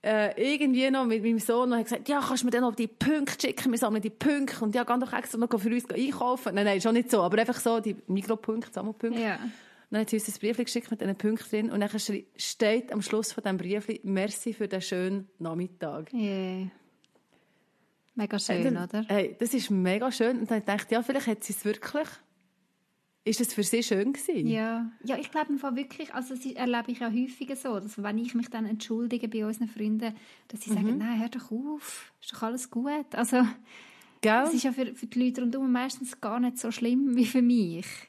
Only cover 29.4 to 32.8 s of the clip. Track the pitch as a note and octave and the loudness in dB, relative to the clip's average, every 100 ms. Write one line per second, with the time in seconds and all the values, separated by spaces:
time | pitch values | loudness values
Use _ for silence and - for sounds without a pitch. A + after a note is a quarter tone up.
29.4 | G#3+ A3+ A3 - G#3+ G#3+ A3+ A3 - - | -4 -4 -6 -4 -2 0 -2 -8 -18 -20
30.4 | - G#3+ - G3+ G#3 C4 A3 A3+ A#3+ B3 | -16 -12 -2 0 2 0 0 -2 -2 -6
31.4 | - A3 C#4+ D4+ - - - _ - A3 | -6 -6 -6 -8 -10 -14 -16 _ -16 -6
32.4 | A3+ B3 - A#3 | -4 -4 -6 -4